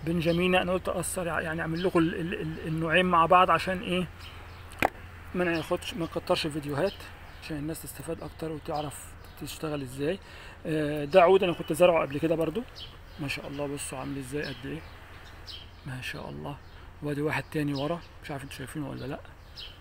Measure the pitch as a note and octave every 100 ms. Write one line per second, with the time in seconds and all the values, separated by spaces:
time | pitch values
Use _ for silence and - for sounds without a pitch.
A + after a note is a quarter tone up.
0 | D#3 F3 D#3+ E3+ F#3 F#3 F3 F#3 G3 F#3
1 | - F#3+ E3+ D3+ E3 E3 E3 E3 F#3 F3
2 | D#3+ - E3+ - D#3+ D#3+ E3 D#3+ E3 F3
3 | F#3 E3+ E3 F3+ F3+ E3 F#3 F#3 - F3+
4 | E3+ - - - - - - - - -
5 | - - - F3+ F3 E3 - F3+ - F#3
6 | E3 E3+ - F3+ D#3+ D3+ C#3+ C#3 G3 -
7 | - - - - - D3 D3+ D#3+ D3 -
8 | D#3+ D#3+ D#3 - D#3+ D3+ - D3+ D3+ -
9 | - - - - D3+ - D#3 D3 C3 C3
10 | D3 G3 - - - - E3+ D#3 D3 D3+
11 | C#3+ F3+ F3 F#3+ F#3 D#3+ - D#3 F3+ E3
12 | D3+ C#3+ D#3+ D#3+ D#3+ G3 - - - -
13 | - - C#3 C#3+ D#3 C#3+ C#3+ C#3+ - C3+
14 | C#3 C#3 B2+ D3 D#3 B2+ C3+ D#3 - -
15 | - - - - - - - - C#3 B2+
16 | - - - C#3+ D3 C#3+ - - - -
17 | D3 C#3+ D3+ C3+ - D#3 D3 C#3 D3 E3+
18 | - - - C#3 C#3 - C3 D#3+ C#3 B2+
19 | B2+ - - - - - - -